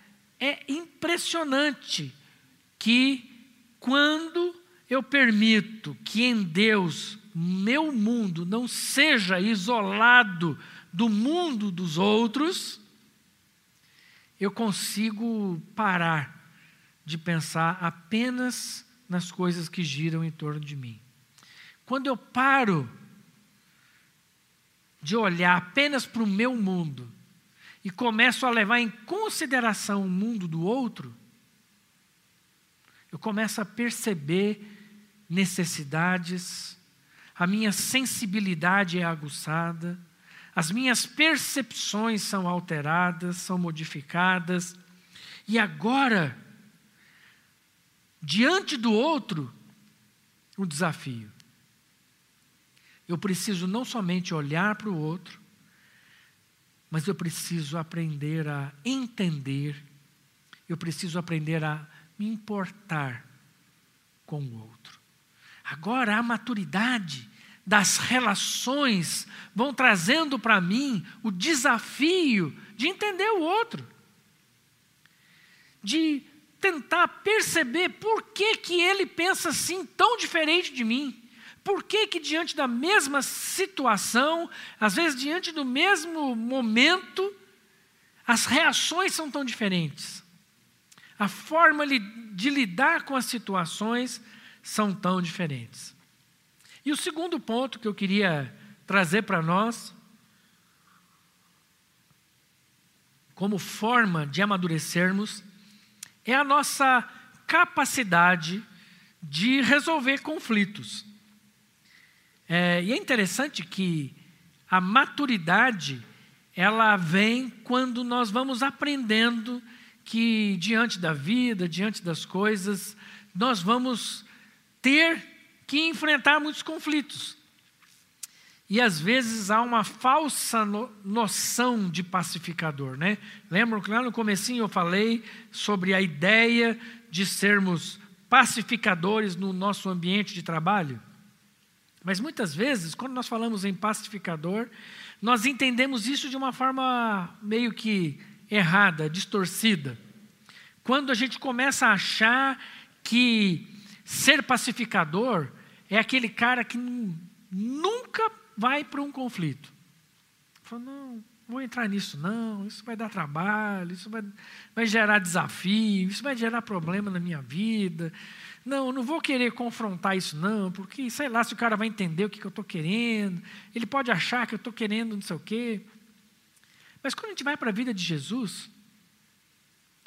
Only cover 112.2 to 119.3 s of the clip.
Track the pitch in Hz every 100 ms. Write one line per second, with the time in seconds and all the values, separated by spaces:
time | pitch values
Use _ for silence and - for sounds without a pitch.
112.2 | _ _ - 170 175 175 180 302 381 247
113.2 | 185 - 285 - 160 - 185 160 135 -
114.2 | - _ _ _ - 185 185 240 294 -
115.2 | 277 220 160 196 254 196 139 127 - -
116.2 | _ _ _ - 190 220 220 202 165 190
117.2 | 220 247 254 - - 247 254 240 247 247
118.2 | 226 233 269 247 269 - 294 285 220 220
119.2 | 233